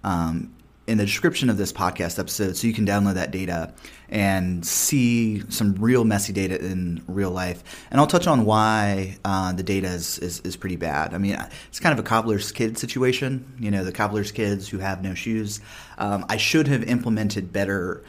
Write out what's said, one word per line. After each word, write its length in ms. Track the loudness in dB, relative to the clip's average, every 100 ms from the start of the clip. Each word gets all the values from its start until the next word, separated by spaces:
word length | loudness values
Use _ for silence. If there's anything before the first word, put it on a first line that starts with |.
um, 500 | -2 0 0 -2 -6 -14 -20 _ -2
in 100 | 0
the 80 | 2
description 440 | 2 0 2 0
of 80 | 2
this 140 | 0
podcast 480 | 0 -2 0 -4 -4
episode 380 | -6 -2 -2 0
so 100 | -2
you 60 |
can 120 | 2 2
download 280 | 4 2
that 180 | 2 -2
data 400 | -4 -4 -4 -6 -10 -20 -20 -6
and 560 | 0 2 2 0 -2 -2
see 760 | -2 2 4 4 4 2 0 -4
some 260 | 0 2 2
real 280 | 4 6
messy 300 | 6 2 0
data 260 | -2 0 -2
in 420 | -4 -2 -2 -4 -4
real 220 | -2 -2
life. 560 | 0 -4 -6 -10 -18 -2
And 100 | 4
I'll 60 | 4
touch 200 | 4 4
on 160 | 4 6
why, 720 | 4 4 4 2 0 -2 -6
uh, 300 | -2 0 0
the 100 | -2
data 240 | 0 0 0
is, 300 | -4 -6 -6
is, 220 | -6 -6
is 160 | -8 -6
pretty 180 | -6 -4
bad. 380 | -2 0 -2
I 40 | 0
mean, 200 | -2 -2 -6 -12 -14
it's 100 | -2
kind 180 | 0 0
of 60 |
a 40 | 2
cobbler's 440 | 0 2 0 -2
kid 260 | -2 -2 -2
situation. 760 | -6 0 2 2 -2 -4 -6 -6
You 120 | -2
know, 140 | 0 -2
the 80 |
cobbler's 380 | -2 0 0 -2
kids 340 | -2 0 0 -4
who 120 | -6
have 220 | -4 -4
no 120 | -4
shoes. 480 | -6 -2 -2 -2 -8 -12 -18 -18 -6
Um, 280 | -2 -2 -2
I 100 | 0
should 300 | 2 4 4
have 160 | 2
implemented 680 | 2 0 2 0 0 -2 -4
better, 500 | -2 0 0 -2 -6